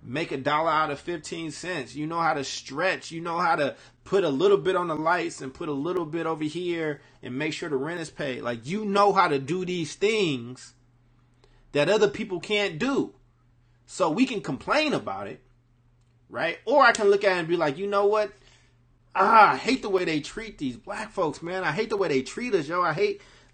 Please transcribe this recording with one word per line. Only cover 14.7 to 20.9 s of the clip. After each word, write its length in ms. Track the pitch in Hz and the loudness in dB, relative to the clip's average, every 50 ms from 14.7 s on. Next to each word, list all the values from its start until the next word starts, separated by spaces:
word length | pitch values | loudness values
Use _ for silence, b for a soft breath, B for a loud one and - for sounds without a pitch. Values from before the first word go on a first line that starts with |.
| 214 285 311 302 220 | 0 2 2 2 -2
about 340 | 139 107 104 98 95 101 98 | -2 -4 -6 -8 -8 -8 -10
it, 140 | 139 - _ _ _ _ _ _ _ _ _ _ _ _ _ _ _ _ _ _ | -12 -16 _ _ _ _ _ _ _ _ _ _ _ _ _ _ _ _ _ _
right? 280 | - 117 156 165 165 - _ | -6 -4 -4 -4 -4 -6 _
Or 180 | - 277 294 262 | 2 6 8 8
I 100 | 240 226 | 8 6
can 160 | 226 214 202 | 6 4 4
look 160 | 202 196 208 | 4 6 4
at 100 | 202 185 | 2 2
it 40 | 180 | 2
and 80 | 170 160 | 0 0
be 100 | 170 170 | 0 2
like, 200 | 165 151 135 156 | 2 0 0 -2
"You 80 | 196 | -4
know 220 | 202 202 202 208 202 | -2 0 2 4 4
what? 240 | 208 214 208 202 - - b b b b b b b b _ _ _ _ _ _ _ | 4 2 0 -2 -6 -18 b b b b b b b b _ _ _ _ _ _ _
Ah, 380 | - 190 208 220 226 208 170 | 2 4 8 10 10 10 8
I 60 | 139 131 | 6 2
hate 260 | - 208 262 - - | 2 0 0 0 0
the 60 | 226 | 0
way 140 | 190 185 180 | 0 0 0
they 180 | 170 160 151 | 2 -2 -2
treat 360 | 139 - - - 226 214 - - | -4 -6 -10 -10 -12 -12 -10 -8
these 200 | 151 131 120 117 | -8 -8 -8 -8
black 340 | _ 180 | _ -12